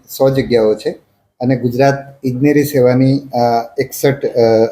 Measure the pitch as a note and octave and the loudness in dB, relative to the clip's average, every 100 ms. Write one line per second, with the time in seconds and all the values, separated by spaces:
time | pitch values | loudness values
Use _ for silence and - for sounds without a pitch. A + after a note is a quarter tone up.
0 | _ - C3+ C3+ A2 A#2 G#2+ G#2 D3+ - | _ -2 0 0 0 2 2 0 -4 -8
1 | _ _ _ _ B2+ B2 A#2+ A#2+ C#3 C#3 | _ _ _ _ -2 -2 -2 0 0 0
2 | - - C3 B2 D3 D3 C#3 C3+ B2 B2+ | -8 -10 -8 -2 2 2 0 2 2 4
3 | C3 C#3 - A#2+ A#2+ A#2 A#2 - B2+ - | 2 0 -4 -2 0 0 -4 -6 -8 -2
4 | C#3+ C3+ C3+ B2+ A2+ A2 A2+ | -2 -2 -4 0 2 4 2